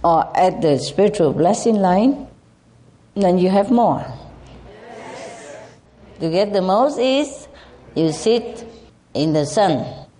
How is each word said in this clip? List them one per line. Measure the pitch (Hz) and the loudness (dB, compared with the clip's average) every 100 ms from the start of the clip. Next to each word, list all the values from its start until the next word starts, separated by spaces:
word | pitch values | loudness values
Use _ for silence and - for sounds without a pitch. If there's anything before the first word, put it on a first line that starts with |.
or | 170 165 - - | 2 2 0 0
at | 185 160 | 0 2
the | 156 135 | 0 0
spiritual | - - 202 208 156 | -2 0 0 2 0
blessing | - 170 220 233 214 | 2 0 2 0 2
line, | 190 185 254 277 - - _ _ _ _ - _ _ | 2 4 2 0 -8 -20 _ _ _ _ -20 _ _
then | 202 190 180 | -2 2 2
you | 185 | 2
have | 196 202 | 2 2
more. | 240 214 135 127 120 - - - - - - - - - - - - - - - - _ _ - - | 2 2 0 -6 -14 -18 -20 -20 -20 -20 -20 -20 -18 -18 -16 -16 -18 -18 -20 -20 -20 _ _ -20 -8
To | 165 | -2
get | 170 208 | 0 0
the | 196 | 0
most | 185 202 277 285 | 0 2 2 0
is | 262 269 285 - - - - - - | 0 0 -2 -8 -20 -20 -20 -20 -10
you | - 160 | -2 -2
sit | 151 214 233 - - - - - _ _ | 0 0 0 -2 -14 -18 -20 -20 _ _
in | - 160 | -2 0
the | 156 143 | 0 0
sun | - 196 139 110 - - | 2 2 0 -4 -12 -20